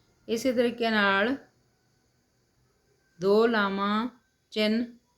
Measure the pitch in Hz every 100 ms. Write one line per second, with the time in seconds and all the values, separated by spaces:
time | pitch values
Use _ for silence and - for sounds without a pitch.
0 | _ _ - 220 262 240 240 240 226 214
1 | 202 196 220 277 - _ _ _ _ _
2 | _ _ _ _ _ _ _ _ _ _
3 | _ - 185 208 233 226 196 196 202 208
4 | 247 - _ _ _ 214 214 226 240 -
5 | _